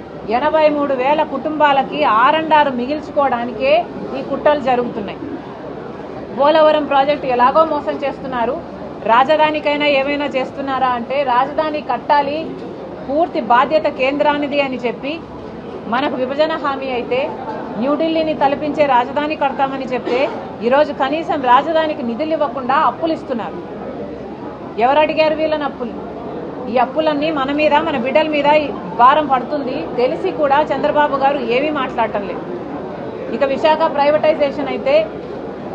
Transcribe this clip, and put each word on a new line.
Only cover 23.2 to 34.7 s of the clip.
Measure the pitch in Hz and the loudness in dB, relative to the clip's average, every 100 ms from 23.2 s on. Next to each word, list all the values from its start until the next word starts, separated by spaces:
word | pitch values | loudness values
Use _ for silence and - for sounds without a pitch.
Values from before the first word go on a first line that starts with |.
| - 240 175 175 - - - - - - - - - - - - | -4 -6 -6 -8 -12 -10 -10 -10 -10 -10 -12 -12 -12 -12 -8 2
ఎవరు | 240 285 | 4 6
అడిగారు | 311 302 311 | 4 4 2
వీళ్ళని | 302 311 302 | 2 0 0
అప్పులు? | 285 - 233 - - - - - - - 247 | -4 -6 -8 -8 -10 -10 -10 -10 -10 -10 -2
ఈ | 240 | 0
అప్పులన్నీ | 240 277 311 285 311 | 2 0 0 0 0
మన | 302 269 | 0 -2
మీద, | 294 302 | 0 2
మన | 294 320 277 | 4 2 -2
బిడ్డల | 254 302 311 | 0 2 2
మీద | 294 285 | 2 4
ఈ | 302 285 - - - | 4 2 -4 -4 6
భారం | 247 302 294 | 6 6 2
పడుతుంది | 254 247 294 254 285 - 233 | 0 0 -4 -4 -6 -4 0
తెలిసి | 254 339 370 | 0 0 -4
కూడా | 311 285 277 | 0 2 2
చంద్రబాబు | 302 277 294 294 294 269 | 2 0 2 2 2 2
గారు | 269 285 | 2 0
ఏమీ | 233 247 302 | 0 0 0
మాట్లాడటం | 294 254 247 220 208 | -2 -2 -2 -2 -2
లేదు. | 190 - - - - - - - - - - | -6 -6 -8 -8 -8 -8 -8 -10 -10 -8 -6
ఇక | 226 | 0
విశాఖ | 269 262 311 311 320 | 0 2 2 4 2
ప్రైవేటైజేషన్ | 285 285 302 311 311 285 285 | 2 2 4 2 2 0 -2
అయితే, | 262 | -6